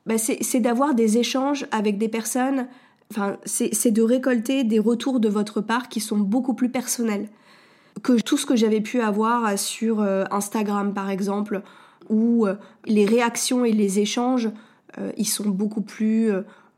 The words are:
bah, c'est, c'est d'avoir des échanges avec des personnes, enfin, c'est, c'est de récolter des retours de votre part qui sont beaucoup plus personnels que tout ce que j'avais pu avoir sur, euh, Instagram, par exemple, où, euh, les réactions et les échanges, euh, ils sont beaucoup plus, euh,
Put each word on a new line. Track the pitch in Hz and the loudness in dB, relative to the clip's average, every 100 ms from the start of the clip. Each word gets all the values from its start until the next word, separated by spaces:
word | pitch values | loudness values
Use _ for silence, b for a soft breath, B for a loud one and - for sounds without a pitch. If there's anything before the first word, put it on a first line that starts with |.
| - | -2
bah, | 220 | -2
c'est, | - 247 | 0 -2
c'est | - 262 | 0 0
d'avoir | 233 233 285 247 | 2 2 2 4
des | 226 220 | 4 4
échanges | 233 262 277 285 - | 2 0 0 -2 -2
avec | 220 208 202 | -2 0 0
des | 220 | -2
personnes, | 226 226 254 254 277 247 B B B B | -4 -4 -2 0 -2 -4 B B B B
enfin, | - 202 - - | -4 -4 -4 -6
c'est, | - 247 | -4 -2
c'est | 214 247 | 0 2
de | 214 | 4
récolter | 226 262 262 247 220 269 | 4 2 2 0 0 0
des | 240 220 | 2 2
retours | 208 233 277 254 | 2 0 0 0
de | 214 | 2
votre | 208 208 - | 0 -2 -4
part | 208 233 240 | -2 -4 -4
qui | 226 | -6
sont | 208 208 | -4 -2
beaucoup | 196 233 254 | 0 0 0
plus | 220 254 | 0 -2
personnels | 254 240 - 226 202 208 b b b b b b b | -2 -4 -2 -2 -2 -6 b b b b b b b
que | - 240 | 0 2
tout | - 294 | 2 0
ce | - | 2
que | 254 | 2
j'avais | 220 214 | 4 2
pu | 214 254 | 0 -2
avoir | 220 202 220 240 226 196 | 0 0 2 2 0 -2
sur, | - - 220 220 | -4 -4 -2 0
euh, | 202 190 190 | 2 0 0
Instagram, | 202 202 220 208 202 202 | -4 -4 -2 -2 0 -2
par | 196 196 | -2 -4
exemple, | 190 196 202 208 196 - B B B - | -2 -2 -2 -4 -6 -8 B B B -2
où, | 214 233 233 208 | 0 4 4 2
euh, | 202 B B - | 0 B B 0
les | 208 202 | 2 4
réactions | 233 233 233 - 254 240 | 4 2 0 0 2 2
et | |
les | 214 202 190 | 2 2 2
échanges, | 208 247 247 254 226 214 B B B - | 0 0 0 0 0 -4 B B B -10
euh, | 208 - | -8 -4
ils | 208 | -4
sont | - 208 | -2 -2
beaucoup | 185 208 214 | 0 -2 -4
plus, | 190 - 220 220 226 | -6 -4 0 2 2
euh, | 190 208 B B | 0 -4 B B